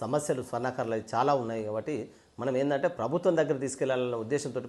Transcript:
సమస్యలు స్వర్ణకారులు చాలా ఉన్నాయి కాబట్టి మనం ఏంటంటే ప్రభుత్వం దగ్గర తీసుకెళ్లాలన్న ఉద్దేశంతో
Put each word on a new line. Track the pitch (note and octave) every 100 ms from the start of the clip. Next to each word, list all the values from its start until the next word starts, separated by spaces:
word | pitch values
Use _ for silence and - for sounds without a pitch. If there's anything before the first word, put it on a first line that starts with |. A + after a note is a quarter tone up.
సమస్యలు | A2+ D3 D3 C3
స్వర్ణకారులు | - A#2+ B2+ B2+ A2+ A2+
చాలా | - A2+ C#3
ఉన్నాయి | C#3 A#2 A2+
కాబట్టి | G#2+ G#2+ A2 C3+ C3+ - - -
మనం | B2 B2+
ఏంటంటే | C#3+ C#3 F3
ప్రభుత్వం | F3 A#2 E3+ F#3 D#3+
దగ్గర | D3 C3+
తీసుకెళ్లాలన్న | C3+ - C3 B2+ B2 A#2
ఉద్దేశంతో | A2 C#3+ C#3+ B2